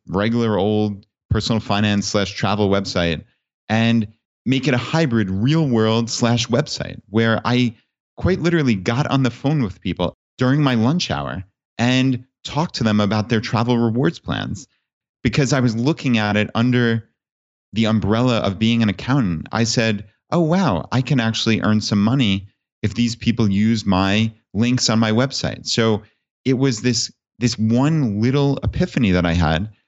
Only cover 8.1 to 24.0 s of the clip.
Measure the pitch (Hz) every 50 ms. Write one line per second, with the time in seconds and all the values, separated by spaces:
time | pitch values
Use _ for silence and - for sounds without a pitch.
8.1 | _ - - 175 190 - 143 170 170 165 143 123 110 95 90 120 117 127 147 -
9.1 | 131 135 131 120 113 - - - 156 147 117 92 - - - 98 85 - 90 67
10.1 | - _ _ _ _ - 127 127 135 151 147 135 123 113 110 123 165 180 - -
11.1 | - 73 71 64 65 95 92 _ _ _ _ _ _ - 117 123 127 127 131 135
12.1 | 127 120 - _ _ _ - - - 143 170 180 - - 113 110 107 104 104 98
13.1 | 110 107 104 - 120 110 - - - 107 113 120 123 117 117 113 107 120 147 170
14.1 | - - - - - - 101 - 90 87 - _ _ _ _ _ _ _ _ _
15.1 | _ _ - 120 - 156 139 117 147 135 123 123 107 113 120 143 165 - - 131
16.1 | 120 110 107 104 101 107 104 - - 110 117 123 123 123 120 117 113 113 - _
17.1 | _ _ _ _ _ _ _ _ _ _ _ _ - 113 110 107 113 107 90 95
18.1 | 110 113 127 127 117 107 - 101 95 98 110 113 117 117 113 104 92 - - -
19.1 | 135 147 117 92 82 78 - - - 110 117 113 - 127 113 113 107 98 98 -
20.1 | _ _ _ - - 175 170 151 170 190 190 139 92 76 - - - 127 131 -
21.1 | 147 123 113 113 110 - - 113 110 - - 104 107 107 104 - 113 101 101 113
22.1 | 131 143 120 101 95 98 95 - _ _ _ _ _ - - 104 - 120 120 113
23.1 | 117 - - 123 117 117 113 101 98 101 107 110 117 107 - 101 92 92